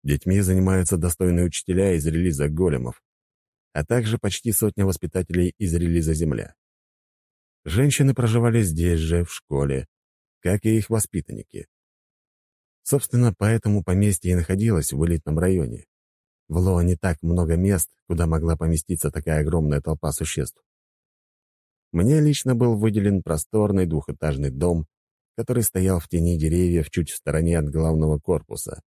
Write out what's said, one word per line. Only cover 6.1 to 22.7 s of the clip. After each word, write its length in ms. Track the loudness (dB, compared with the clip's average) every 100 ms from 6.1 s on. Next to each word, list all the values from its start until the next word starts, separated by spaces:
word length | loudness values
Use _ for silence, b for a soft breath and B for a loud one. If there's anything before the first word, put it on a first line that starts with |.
| 0
Земля. 400 | -2 -2 -8 _ _ _ _ _ _ _ _ _ _ _
Женщины 520 | -4 2 2 4 2 2
проживали 480 | 2 2 2 2
здесь 380 | 2 2 2 2
же, 220 | 2 0
в 80 | -2
школе, 540 | -8 _ -2 -2 -2 -6 _ _ _ _ _
как 240 | -2 0 2
и 100 | 0
их 100 | 0
воспитанники. 760 | -2 -2 -6 -8 -14 -14 -16 -16 _ _ _ _ _ _ _ _ _ _ _ -2
Собственно, 460 | -2 0 2 2 2
поэтому 480 | 0 2 2 0
поместье 480 | 2 2 2 0 0
и 40 | 0
находилось 580 | 0 0 2 0 0
в 100 | -2 0
элитном 320 | 0 -2 0
районе. 480 | 2 0 -2 -8 -18 _ _ _ _ _ _
В 100 | 0
Ло 220 | 2 2
не 140 | 2 0
так 280 | -2 -2
много 320 | -2 0 0 0
мест, 340 | 2 0 -4 _ _
куда 220 | -2 0
могла 280 | 0 0 -2
поместиться 540 | 0 -2 -2 -4 -4
такая 320 | -4 -2 0
огромная 400 | 0 0 0 -2
толпа 300 | -4 -4 -4
существ. 520 | -4 -6 -6 -8 _ _ _ _ _ _ _ _ _ _ _ _ _ _
Мне 300 | 0 2 4
лично 320 | 4 2 0
был 240 | 2 2